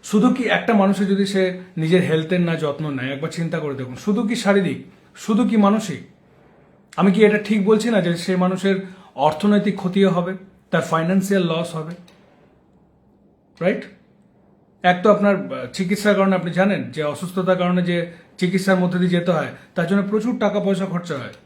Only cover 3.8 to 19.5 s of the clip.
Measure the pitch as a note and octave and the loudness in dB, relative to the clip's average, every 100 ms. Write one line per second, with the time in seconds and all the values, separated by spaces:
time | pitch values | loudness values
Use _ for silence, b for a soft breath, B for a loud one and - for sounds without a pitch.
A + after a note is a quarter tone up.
3.8 | B2 B2 - G#3+ G#3+ A3+ G3+ G3 F3 C3 | -10 -8 -2 0 0 -2 2 2 2 -4
4.8 | - b b - - G#3+ G#3+ A3 G3+ G#3+ | -12 b b -16 -2 0 2 4 4 2
5.8 | G#3 C3 - _ _ b b b b b | -2 -10 -12 _ _ b b b b b
6.8 | _ - F#3 F#3+ G#3+ G#3+ - A3 F#3+ A3 | _ 0 2 6 4 4 0 -2 2 2
7.8 | A#3 A3 E3+ E3+ - F3+ F3+ F#3 G3 F#3+ | 2 0 0 -2 -2 0 0 0 -2 -2
8.8 | - B B - C4 - G#3 G#3 G3+ - | -4 B B -2 0 2 2 2 0 -4
9.8 | F#3 G3 G3 E3+ F3 F#3+ - _ _ E3+ | -2 2 2 2 -4 -8 -14 _ _ -4
10.8 | D#3+ D#3+ E3 F#3+ F#3 G3 F3 E3 E3+ D#3+ | 0 -2 0 0 0 0 0 -2 -6 -8
11.8 | D#3 F3+ - b b b b _ _ _ | -10 -14 -18 b b b b _ _ _
12.8 | _ _ _ _ _ _ _ _ E3+ A#3 | _ _ _ _ _ _ _ _ -2 -2
13.8 | - - _ _ _ _ _ _ _ _ | -6 -20 _ _ _ _ _ _ _ _
14.8 | F3+ F3+ A3 G3 G3+ G3 C3 C3 B2 - | 2 4 4 4 4 2 -2 -10 -10 -6
15.8 | F3+ G3+ G#3 F#3+ F#3+ F#3 E3+ E3 G3 F3+ | -4 0 2 4 4 2 0 0 2 0
16.8 | A#2+ D3+ D3 C#3+ F3+ F#3+ F3+ F3+ F3+ F3+ | -4 -6 -6 -4 -6 -2 0 2 2 2
17.8 | F3 F3 E3+ B B - F3+ F#3 F#3+ F#3 | 0 -2 -4 B B -4 0 0 2 2
18.8 | F3+ F3+ F3+ F3 F3 D#3+ C3 | 2 0 2 2 0 -2 -2